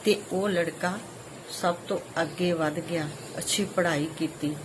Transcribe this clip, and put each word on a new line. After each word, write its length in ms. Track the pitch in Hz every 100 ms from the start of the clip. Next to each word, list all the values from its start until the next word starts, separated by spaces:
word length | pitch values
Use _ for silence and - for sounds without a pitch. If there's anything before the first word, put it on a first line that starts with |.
ਤੇ 160 | 214 202 -
ਉਹ 160 | 180 202
ਲੜਕਾ 500 | 175 165 - 180 202 - - - - -
ਸਭ 240 | - 180 175 -
ਤੋਂ 340 | 196 - 165
ਅੱਗੇ 300 | 156 147 180
ਵਧ 280 | 170 156 151
ਗਿਆ, 280 | 160 170 151 147 - -
ਅੱਛੀ 260 | - -
ਪੜ੍ਹਾਈ 440 | 196 - 175 147 156 -
ਕੀਤੀ 380 | 160 - 147 151